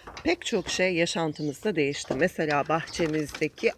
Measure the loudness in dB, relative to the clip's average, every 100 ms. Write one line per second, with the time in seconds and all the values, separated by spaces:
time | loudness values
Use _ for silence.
0 | -18 -6 -2 -2 0 -2 0 0 2 2
1 | 2 0 -2 -2 -4 -2 -2 2 2 0
2 | -4 0 0 2 0 2 2 0 0 -2
3 | 0 0 -2 -2 -2 0 -2